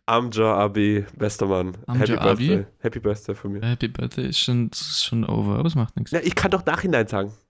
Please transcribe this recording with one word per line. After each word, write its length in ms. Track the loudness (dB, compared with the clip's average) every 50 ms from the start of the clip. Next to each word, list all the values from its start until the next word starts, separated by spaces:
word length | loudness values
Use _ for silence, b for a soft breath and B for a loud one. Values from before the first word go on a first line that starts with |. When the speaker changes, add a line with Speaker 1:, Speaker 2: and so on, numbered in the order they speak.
| _
Speaker 1:
Amja 500 | 2 2 2 2 2 2 2 4 4 4
Abi, 500 | 4 2 2 2 2 2 2 2 0 -2 -6 -6
bester 300 | -4 -4 -4 -2 0 0
Mann. 260 | 2 2 0 0 -2 -6 -8 -6
Speaker 2:
Amja 140 | -2 0 2 2
Speaker 1:
Happy 80 | 2 2
Speaker 2:
Abi. 300 | 2 4 2 2 2 2
Speaker 1:
Birthday. 180 | 2 0 0 -2 -6 -8 _
Happy 200 | -4 -4 -4 -2
Birthday 340 | -2 -2 -2 -2 -4 -8 -8
von 160 | -6 -8 -8
mir. 100 | -6 -4 -2
Speaker 2:
Happy 220 | -2 -2 -2 -2 -4
Birthday 380 | -4 -4 -6 -6 -4 -4 -4 -2
ist 100 | -2 0
schon, 300 | 0 2 2 2 0 0
ist 340 | -4 -6 -8 -6 -4 -4 -2
schon 220 | -2 -2 -2 0
over, 340 | 0 0 0 0 0 0 0
aber 80 | 0
es 80 | 0 0
macht 220 | 0 -2 -2 -2
nichts. 160 | -6 -4 -2 -2
Speaker 1:
Na, 80 | 0 0
ich 100 | 0 0
kann 160 | 0 0 0
doch 160 | 0 0 0
Nachhinein 420 | 0 -2 0 0 2 2 2 2
sagen. 260 | 2 -2 -2 -4 -4 -8 -14 _ _